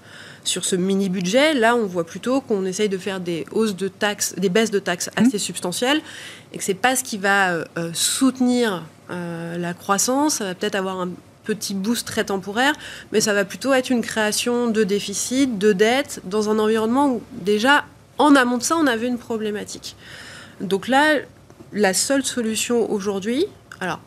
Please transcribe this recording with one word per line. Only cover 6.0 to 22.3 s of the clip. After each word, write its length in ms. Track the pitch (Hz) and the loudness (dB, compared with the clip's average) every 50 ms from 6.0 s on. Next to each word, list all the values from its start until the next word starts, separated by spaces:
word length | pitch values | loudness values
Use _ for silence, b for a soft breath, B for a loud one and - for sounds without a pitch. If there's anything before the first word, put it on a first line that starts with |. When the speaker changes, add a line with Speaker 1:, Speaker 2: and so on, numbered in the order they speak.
| 302 B B B B B B B B B B | -2 B B B B B B B B B B
Speaker 1:
et 40 | - | -6
que 60 | - | -4
c'est 100 | - 190 | -4 -2
pas 220 | 180 - 254 262 | 0 0 0 0
ce 80 | 254 - | 0 -2
qui 140 | - 226 196 | -4 -6 -2
va, 340 | 185 196 196 202 190 185 | 0 2 4 4 4 2
euh, 140 | 175 160 - - - 165 | 2 0 -4 -6 -6 -6
euh, 120 | 170 170 165 | -6 -6 -4
soutenir, 920 | - - - - - 269 262 254 262 247 247 247 247 240 220 190 165 165 160 - - - - | -2 -2 -2 0 2 2 2 2 2 2 2 2 2 2 2 0 -2 -6 -10 -18 -20 -14 -10
euh, 460 | - 180 175 170 170 165 170 170 170 175 | -10 -8 -8 -8 -8 -8 -8 -8 -6 -6
la 160 | 175 170 175 | -6 -6 -6
croissance. 600 | - - - 196 196 - 247 262 277 294 311 285 | -4 -2 0 0 2 2 2 2 2 2 2 0
Ça 100 | - 214 | 0 -4
va 100 | 185 180 | -6 -4
peut-être 200 | 185 202 208 208 | -4 -4 -2 -2
avoir 260 | 196 190 190 190 185 | -2 -2 -4 -4 -4
un 80 | 180 180 175 - - - - - - | -4 -6 -6 -10 -14 -20 -20 -10 -6
petit 300 | - 214 - - - 202 | -6 -6 -4 -6 -6 -6
boost 340 | 196 190 220 240 226 - - | -4 -2 -2 -2 -2 -4 -4
très 160 | - 226 208 | -4 -4 -2
temporaire, 480 | 214 202 196 180 196 196 233 262 285 302 - B B B B B B | -2 -2 -4 -4 -4 -2 0 2 2 0 -2 B B B B B B
mais 80 | - 214 | 0 0
ça 140 | 214 220 202 | 2 2 2
va 100 | 202 196 | 2 0
plutôt 300 | 196 - 185 - 262 269 | -2 -4 -4 0 2 2
être 160 | 254 254 - | 2 2 2
une 120 | 254 233 | 0 0
création 680 | 220 - - 226 214 214 208 - - 240 240 240 240 233 | 0 -2 -2 0 0 0 0 0 0 0 0 0 0 2
de 160 | 214 220 220 | 2 2 2
déficit, 720 | 185 202 202 - 202 202 - - - 247 262 285 262 233 185 | 2 0 -2 -2 -4 -6 -6 -4 -2 0 2 2 2 2 2
de 160 | 202 214 208 | 4 4 4
dette, 480 | 185 214 220 247 269 294 - - - - | 6 4 4 4 2 0 -2 -6 -12 -8
dans 260 | 185 190 214 208 214 | -4 -2 -2 0 0
un 80 | 214 214 | 2 2
environnement 520 | 214 214 226 220 220 220 240 269 285 277 | 2 2 2 2 2 2 2 4 4 2
où, 120 | 247 214 - - - | 2 0 -4 -10 -14
déjà, 500 | - 175 202 208 214 214 269 294 285 - - - - - - - - | -6 0 0 2 2 4 4 4 4 2 -2 -10 -20 -20 -6 0 4
en 160 | 370 302 277 | 6 8 8
amont 240 | 269 247 247 247 240 | 8 6 4 2 0
de 60 | 240 | 0
ça, 140 | - 330 330 | 0 0 2
on 100 | 311 269 | 2 2
avait 200 | 233 220 233 254 | 2 0 0 -2
une 100 | 247 233 | -4 -4
problématique. 800 | - - 233 220 214 208 208 202 190 - - - - - - - B B B B B B B B B B B B | -4 -6 -6 -4 -4 -4 -4 -6 -6 -10 -12 -14 -14 -14 -16 -16 B B B B B B B B B B B B
Donc 260 | 196 180 190 190 - - | -4 -2 -2 -2 0 2
là, 280 | 262 269 302 311 302 - - - - - - - - - - - - | 2 4 4 4 2 2 -2 -6 -14 -20 -20 -20 -20 -20 -18 -8 -2
la 200 | 196 208 190 185 | 2 2 2 2
seule 300 | - - - 277 277 262 | 2 0 0 0 0 0
solution 680 | - | -2